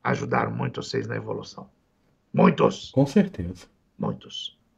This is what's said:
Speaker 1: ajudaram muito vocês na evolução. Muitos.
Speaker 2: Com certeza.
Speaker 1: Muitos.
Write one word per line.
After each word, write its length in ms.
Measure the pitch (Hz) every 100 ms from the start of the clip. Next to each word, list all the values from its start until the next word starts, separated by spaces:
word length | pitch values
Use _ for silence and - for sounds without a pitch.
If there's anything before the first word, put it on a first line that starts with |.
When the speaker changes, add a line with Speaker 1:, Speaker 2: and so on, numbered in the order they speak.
Speaker 1:
ajudaram 480 | 120 - 110 120 110
muito 320 | 113 127 -
vocês 240 | - 123 113
na 80 | 113
evolução. 520 | 110 - - - - _ _ _ _ _ _
Muitos. 600 | 143 180 147 120 - -
Speaker 2:
Com 140 | - 139
certeza. 580 | 208 185 - 87 85 - _ _ -
Speaker 1:
Muitos. 640 | - - - - - _ _